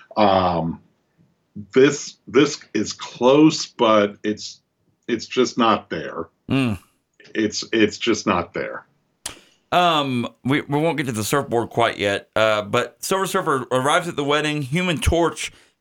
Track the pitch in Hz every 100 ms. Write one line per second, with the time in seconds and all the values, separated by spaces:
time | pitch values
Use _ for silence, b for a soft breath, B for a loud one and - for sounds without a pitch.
0 | B - 101 95 90 85 82 78 _ _
1 | _ _ _ _ _ 104 101 131 147 143
2 | - - - 113 156 - - 110 104 -
3 | - - 120 147 156 156 - - 117 107
4 | 104 - 104 104 - - _ _ _ _
5 | - 117 - 127 120 - 113 104 - 85
6 | 69 - - _ - 135 127 98 _ _
7 | _ _ - 110 107 - - 113 104 -
8 | 120 110 110 90 85 82 60 - - _
9 | _ _ B B B B _ 170 175 156
10 | 139 123 113 - 123 143 - 143 160 147
11 | 135 107 101 143 - 117 110 - 113 -
12 | 101 98 - 104 110 107 101 120 - -
13 | - 190 185 190 165 135 117 127 135 170
14 | 170 - 143 151 151 151 127 165 180 160
15 | - 165 160 156 - b b b